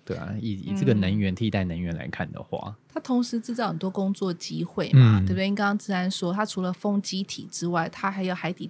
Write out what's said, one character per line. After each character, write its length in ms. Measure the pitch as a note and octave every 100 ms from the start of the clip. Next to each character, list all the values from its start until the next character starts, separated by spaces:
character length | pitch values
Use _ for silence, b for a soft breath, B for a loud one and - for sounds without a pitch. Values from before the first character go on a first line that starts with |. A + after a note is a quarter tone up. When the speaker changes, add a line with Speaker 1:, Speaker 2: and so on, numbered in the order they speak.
Speaker 1:
对 120 | - E2+
啊， 180 | F2+ G#2
以， 120 | A2+
以 240 | F#2+ - G3
这 80 |
个 80 | C3
能 240 | G#2 F#2 G#2
源， 160 | G2
Speaker 2:
嗯。 20 | F#2
Speaker 1:
替 120 | A2+
代 140 | G2+
能 180 | F#2 E2
源 140 | F2 E2+
来 120 | C2
看 220 | - F2
的 100 | -
话。 340 | - - - G#2+ _
Speaker 2:
它 60 | D#4+
同 240 | D4 B3
时 160 | A#3+ A#3
制 160 | A3+
造 140 | A#3+ G#3+
很 100 | D#3+
多 100 | F#3
工 240 | F#3+ F#3+
作 220 | G3 F#3+
机 300 | F3 - D#3
会 260 | F3 - D3+
嘛， 300 | C3+ A#2 G#2
Speaker 1:
嗯。 40 |
Speaker 2:
对 40 | F#2+
不 60 |
对？ 120 | F#3 G3
因 60 |
为 40 | G3+
刚 80 |
刚 140 | G3+ G#3
志 140 | -
安 180 | F#3 F3+
说， 220 | - F3
它 120 | F#3+
除 160 | G#3+ -
了 120 | F3+
风 280 | F3+ G#3 G3+
机 220 | G3 F#3+
体 240 | F#3+ - -
之 200 | - E3+
外， 200 | F3 E3
它 220 | - G3
还 140 | G3
有 100 | F#3
海 180 | F3+ D#3+
底 160 | D3+ -